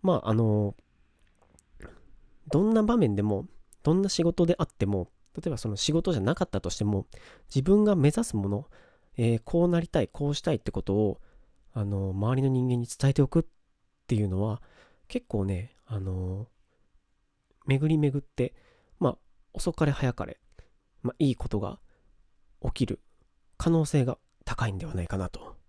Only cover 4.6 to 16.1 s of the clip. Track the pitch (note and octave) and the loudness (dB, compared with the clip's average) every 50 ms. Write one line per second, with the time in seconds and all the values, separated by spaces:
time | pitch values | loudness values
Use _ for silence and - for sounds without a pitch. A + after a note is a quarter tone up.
4.6 | E3+ - - - G#2 G2 G2+ F#2+ F2+ - _ _ _ _ _ - - F3 D3 A2 | 0 -4 -2 -4 -2 -2 0 -2 -4 -6 _ _ _ _ _ -8 -6 -6 -6 -4
5.6 | - A2+ G#2 G#2 - - D3+ E3 E3 - F3 B2 F#2+ G#2+ D#3+ - F#3 - - G2 | -4 -6 -4 -4 -2 0 0 0 0 0 0 0 0 0 0 0 -2 -4 -4 -6
6.6 | - F2 - - G#2 G#2 G#2 F#2+ G2 _ - - - - - - - - - C#3 | -4 -4 -4 -2 -2 0 0 -2 -4 _ -14 -20 -20 -20 -20 -20 -20 -4 -2 -2
7.6 | C3 F3+ F#3+ G#3 G#3+ G#3+ G#3 F3+ C3+ D3 D#3+ - A#3 - - A2 G2 G2 G2+ G#2 | 2 4 4 6 6 4 4 4 4 2 2 2 -4 -2 -2 -4 -2 -2 -4 -4
8.6 | C#3 - - - - _ _ _ _ _ - - A#2 A2+ A#2 A2+ - - - E3+ | -6 -10 -18 -20 -20 _ _ _ _ _ -4 -2 0 2 2 0 -2 -2 0 2
9.6 | E3+ F3+ F3 E3+ E3 E3+ - E3 A2+ - _ - C#3+ C#3+ D3 - - - D#3 A2+ | 2 4 2 0 0 0 0 0 0 0 _ -4 -4 -2 -2 -2 -2 -2 -2 -2
10.6 | _ - - - - - F#2+ G#2 G#2+ G2+ - - - - _ - - _ _ _ | _ -6 -6 -6 -4 -2 0 2 2 0 -2 -4 -12 -20 _ -20 -20 _ _ _
11.6 | _ - - A#2 G#2+ G2+ G2+ G2 G2 G2 F#2 G2 G2+ A2 B2+ C3 C3+ C3+ C3 B2+ | _ -12 -6 -6 -4 -2 -2 -4 -4 -4 -2 -2 -2 0 0 0 0 0 0 0
12.6 | B2+ B2+ B2 A#2+ A#2+ A#2+ - - - C#3 C#3 - C#3+ B2+ - E3 D#3+ - _ _ | 0 0 0 -2 -2 -6 -6 0 0 0 4 2 0 2 2 0 -2 -2 _ _
13.6 | _ _ _ _ _ _ _ _ _ _ - G#2+ G#2 G2 F2+ F#2+ G2+ A2 G#2 B2 | _ _ _ _ _ _ _ _ _ _ 0 0 0 0 0 0 -2 -2 -4 -6
14.6 | - - _ - - _ _ _ _ _ - B3 - _ - G#2 G2 F#2+ G2 F2+ | -10 -16 _ -20 -20 _ _ _ _ _ -10 -10 -8 _ -4 -2 -2 -2 -2 -4
15.6 | G2+ A#2 _ _ _ _ A#2 G#2 F#2+ F#2+ | -6 -10 _ _ _ _ -8 -6 -6 -4